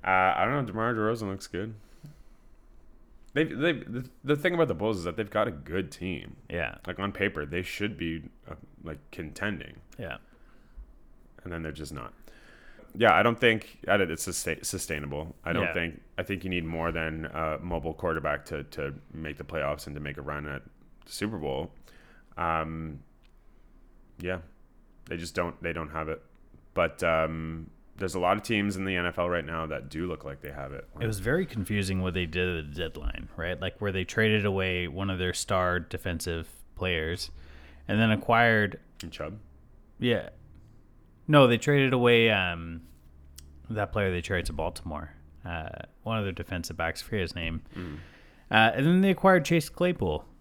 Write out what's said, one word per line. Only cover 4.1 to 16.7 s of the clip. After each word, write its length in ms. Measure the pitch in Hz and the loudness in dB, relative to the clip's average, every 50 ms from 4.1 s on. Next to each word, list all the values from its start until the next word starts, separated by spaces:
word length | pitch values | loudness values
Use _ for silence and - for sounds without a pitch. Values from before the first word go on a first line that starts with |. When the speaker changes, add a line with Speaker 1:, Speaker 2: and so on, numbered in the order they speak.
| - - | -14 -14
Speaker 1:
the 140 | - 131 147 | 0 0 0
thing 180 | 147 147 185 175 | 2 2 0 4
about 140 | 170 165 127 | 4 2 2
the 60 | 107 | 2
Bulls 240 | 80 101 110 110 92 | 0 2 0 0 0
is 60 | 82 | -2
that 120 | 87 82 | -4 -2
they've 120 | - 110 98 | -4 -6 0
got 200 | - 107 110 113 | 2 0 2 2
a 20 | |
good 400 | 90 73 67 - 80 95 90 71 | -2 -8 -8 -4 -2 -2 -2 -2
team. 460 | - - 87 95 87 62 50 - - - - - | -6 -8 -6 -4 -4 -6 -8 -12 -16 -18 -12 -6
Speaker 2:
Yeah. 280 | - 87 78 58 - - - | -4 -2 -2 -4 -6 -10 -10
Speaker 1:
Like, 140 | - 90 90 | -10 -6 -4
on 100 | 95 101 | -4 -4
paper, 340 | 98 - 98 101 - 78 73 | 0 0 0 0 0 -2 -6
they 180 | 71 76 87 | -4 -4 -4
should 360 | 90 - - - 101 107 101 - | -4 -4 -4 -4 -4 -4 -4 -4
be, 240 | 85 82 82 82 76 - - - - - | -4 -4 -4 -6 -8 -12 -20 -20 -16 -16
uh, 60 | - - - - - - - | -16 -14 -16 -20 -20 -16 -12
like, 140 | 80 78 76 - - | -12 -12 -12 -14 -16
contending. 680 | - - 85 76 71 - 98 107 101 - - - - - - - - - | -12 -10 -10 -10 -8 -6 -4 -4 -4 -6 -8 -12 -16 -18 -20 -20 -14 -12
Speaker 2:
Yeah. 200 | 113 80 62 - - - - - - - - - - - - - - - - - - - - - - - - - | -10 -10 -10 -12 -14 -20 -20 -20 -20 -20 -20 -20 -20 -20 -18 -18 -18 -18 -20 -20 -20 -20 -20 -20 -20 -20 -20 -16
Speaker 1:
And 100 | - 90 | -12 -10
then 100 | 85 82 80 | -8 -6 -6
they're 80 | 80 | -8
just 200 | 73 69 76 71 | -8 -8 -10 -10
not. 220 | 76 67 60 57 - - - - - - - - - - - - - - - - - | -10 -10 -10 -12 -14 -18 -20 -20 -20 -20 -20 -20 -20 -20 -20 -20 -20 -20 -20 -16 -2
Yeah, 160 | - 117 110 | 6 8 10
I 120 | 85 85 107 | 10 10 8
don't 160 | 120 117 - | 6 6 6
think, 380 | - 117 110 110 - - - - - - | 6 6 6 4 0 -10 -18 -12 2 4
I 80 | 98 | 4
don't, 120 | 104 98 82 | 4 4 2
it's 140 | 80 82 | 0 -4
sustain-, 400 | - - 85 - - 85 80 - | -4 -6 -4 -4 -4 -4 -4 -4
sustainable. 720 | - - - 90 - - 80 73 73 71 71 73 78 82 - - - | -4 -6 -4 -4 -4 -4 -6 -6 -4 -6 -6 -6 -8 -8 -12 -10 -4
I 80 | 82 | -2
don't 120 | 85 87 95 | 0 0 0
Speaker 2:
Yeah. 100 | 87 80 | 0 0
Speaker 1:
think, 260 | 87 85 82 78 - - - - | 0 -2 -2 -4 -10 -18 -12 -8
I 60 | - | -8
think 220 | 92 87 98 90 92 | -4 -4 -4 -4 -2
you 60 | 92 | -2
need 140 | 90 87 82 | -2 -2 -2
more 280 | 82 | -2